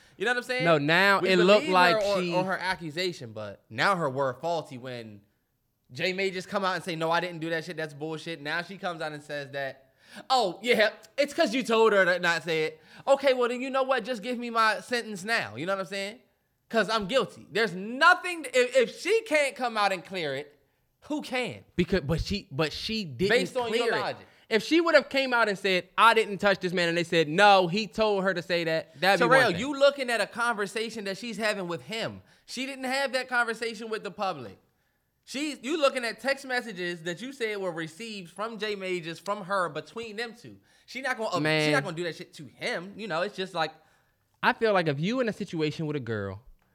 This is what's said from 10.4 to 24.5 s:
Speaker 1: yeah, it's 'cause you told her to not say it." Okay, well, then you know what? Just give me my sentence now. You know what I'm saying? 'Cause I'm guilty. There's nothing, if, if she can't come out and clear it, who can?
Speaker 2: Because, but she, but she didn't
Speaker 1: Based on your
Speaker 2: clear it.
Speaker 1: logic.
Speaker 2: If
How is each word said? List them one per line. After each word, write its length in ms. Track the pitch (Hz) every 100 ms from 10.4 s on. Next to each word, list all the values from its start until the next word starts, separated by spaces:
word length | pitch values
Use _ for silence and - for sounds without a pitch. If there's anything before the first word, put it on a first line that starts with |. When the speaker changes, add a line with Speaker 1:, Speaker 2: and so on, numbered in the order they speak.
| 196 -
Speaker 1:
yeah, 280 | 233 220 208 - - -
it's 160 | 285
'cause 200 | - 294 254
you 80 |
told 300 | 220 226 220
her 120 | 202 180
to 140 | 180
not 240 | 175 165
say 220 | 156 160 156
it." 160 | - - - -
Okay, 260 | 277 277
well, 160 | 254 233
then 120 | 247
you 100 | 269
know 120 | 262
what? 200 | 262 262
Just 180 | 208 233
give 160 | 233 240
me 120 | 240
my 300 | 226 220 202
sentence 420 | - 240 214 196
now. 320 | 208 226 113 113
You 100 | 175
know 80 |
what 60 | 196
I'm 80 | 175
saying? 320 | 196 196 247 _ _ _ _ -
'Cause 200 | 226 190
I'm 180 | 226 185
guilty. 400 | 262 190 - -
There's 220 | 180 220
nothing, 720 | 185 208 254 330 349 359 339 262
if, 220 | 254 247 254
if 240 | 226 -
she 220 | 330 453
can't 320 | 453 302 277 -
come 220 | 247 220
out 140 | 202
and 120 | 185 -
clear 300 | 185 151 135
it, 200 | - _ _ _ _ _
who 200 | - 294
can? 420 | - 254 226 104 - -
Speaker 2:
Because, 260 | 180 185
but 200 | 135 165
she, 260 | - 196 -
but 200 | 135 156
she 300 | - - 220
didn't 260 | 175 117 -
Speaker 1:
Based 280 | 247 269 254
on 120 | 233
your 140 | 233 233
Speaker 2:
clear 80 | 214
it. 60 |
Speaker 1:
logic. 260 | 180 107 - _
Speaker 2:
If 140 | -